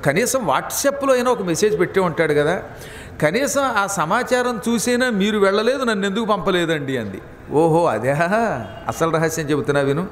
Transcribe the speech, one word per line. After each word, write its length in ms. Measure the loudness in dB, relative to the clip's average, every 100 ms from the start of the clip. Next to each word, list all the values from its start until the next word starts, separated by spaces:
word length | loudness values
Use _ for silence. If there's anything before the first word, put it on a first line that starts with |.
| 0
కనీసం 340 | 0 0 0
WhatsApp-లో 720 | 0 -2 -2 -2 -2 -2 2
అయినా 180 | 2 2
ఒక 100 | 0
మెసేజ్ 380 | 0 0 2 2
పెట్టే 200 | 0 2
ఉంటాడు 340 | 0 0 2
కదా, 300 | 2 2 0 -6 -16 -16 -16 -16 -2
కనీసం 420 | 0 2 0 0
ఆ 240 | 0 0 -2
సమాచారం 720 | -2 0 0 2 0 0 -2 -2
చూసైనా 400 | 0 0 2 2
మీరు 300 | 2 2 4
వెళ్ళలేదు, 440 | 4 4 2 0
నన్ను 220 | 0 0 -2
ఎందుకు 200 | -2 -2
పంపలేదండి?" 720 | -2 2 0 2 -2 -2 -4
అంది. 240 | -4 -10 -14 -20 -2
"ఓహో, 340 | 2 4 4 2
అదే 260 | 2 0 0 2 2 0 -2 -8 -10 -8
అసలు 240 | -2 0
రహస్యం 380 | 2 0 -2 -2
చెబుతున్నా 320 | -2 2 0
విను. 260 | 2 0 -4